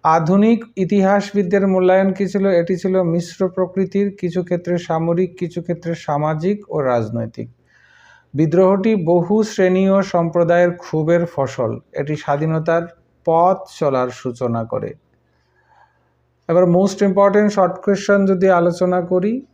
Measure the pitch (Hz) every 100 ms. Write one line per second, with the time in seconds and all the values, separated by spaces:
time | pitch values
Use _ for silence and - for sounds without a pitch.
0 | 160 160 160 196 220 226 - - 185 202
1 | 190 202 202 202 180 196 196 185 185 185
2 | 190 185 190 202 196 175 170 180 190 185
3 | 175 170 170 - 190 185 180 185 190 202
4 | 202 202 180 175 175 175 175 175 175 160
5 | 165 170 185 - 170 175 170 165 170 165
6 | - 147 151 156 175 208 - 156 135 120
7 | 110 117 113 - 117 _ _ _ _ _
8 | _ _ _ 135 156 170 190 196 220 220
9 | 165 175 170 214 214 - 185 185 190 196
10 | 190 175 170 170 170 175 175 175 - 160
11 | 156 170 170 - 131 - 113 117 _ -
12 | 143 151 - 143 156 160 160 170 170 -
13 | _ _ - 165 180 185 - - 151 131
14 | 127 120 131 120 123 117 113 107 104 -
15 | _ _ _ _ _ _ _ _ _ _
16 | _ _ _ _ - 170 180 175 196 -
17 | 202 190 202 202 208 202 180 175 - 196
18 | - 202 196 185 190 180 175 170 180 180
19 | 175 180 202 247 -